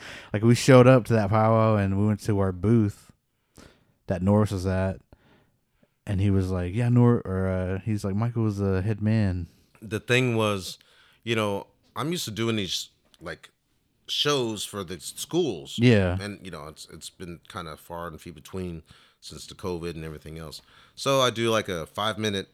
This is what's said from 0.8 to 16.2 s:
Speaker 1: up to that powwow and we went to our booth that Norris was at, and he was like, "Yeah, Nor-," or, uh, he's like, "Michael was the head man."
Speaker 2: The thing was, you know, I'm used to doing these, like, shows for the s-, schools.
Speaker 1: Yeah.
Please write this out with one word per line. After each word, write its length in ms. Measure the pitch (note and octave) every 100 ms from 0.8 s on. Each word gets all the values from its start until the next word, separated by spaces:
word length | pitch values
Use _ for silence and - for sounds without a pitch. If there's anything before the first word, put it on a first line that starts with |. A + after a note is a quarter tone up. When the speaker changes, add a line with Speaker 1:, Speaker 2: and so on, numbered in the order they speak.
| B2
Speaker 1:
up 200 | C3 G2+
to 80 |
that 160 | A2+ G2
powwow 460 | G#2+ A2 A2+ A2 G#2+
and 220 | G2 F#2+
we 80 | G#2+
went 140 | G#2
to 140 | - G2+
our 120 | F#2+
booth 580 | F#2 G2+ A#2 G#2 - - _ _ _ _ _ - _ _ _ -
that 140 | F2+
Norris 300 | F#2 G#2 G#2
was 160 | G2 F#2
at, 320 | F#2 F#2+ - _ - _ _ _ _ _ _ _ _ -
and 140 | F#2+
he 100 | G2+
was 200 | G2 F#2
like, 240 | F#2 F2+
"Yeah, 160 | G#2 A#2+
Nor-," 320 | A#2+ A#2+ A#2+
or, 240 | - F#2+ F#2+
uh, 300 | F#2 F2+ F#2+
he's 220 | A2 G#2
like, 100 | G#2
"Michael 280 | G2 A#2 A#2
was 160 | A2 G2+
the 240 | G2 F#2+
head 180 | G2 G#2
man." 460 | G#2+ A2 G2+ F2+ E2+ _ _ _
Speaker 2:
The 180 | G2+ G#2+
thing 380 | - B2 B2+ A2+
was, 400 | G#2+ G2 F#2 - _ _ _ _
you 100 | A2+
know, 340 | A2+ G#2+ G2+ - _ _ -
I'm 140 | C#3
used 140 | F3 A#2+
to 40 |
doing 260 | G2+ A2+ A2
these, 340 | F#2 - - _ _ _
like, 300 | E2+ E2 - _ _ _ _ _ -
shows 540 | - D3 C#3+ A#2 G#2+
for 220 | - G#2
the 120 | F2 F2+
s-, 180 | - -
schools. 600 | - E3 D#3+ E2+ C#2+ -
Speaker 1:
Yeah. 400 | B2 G#2+ F#2 F#2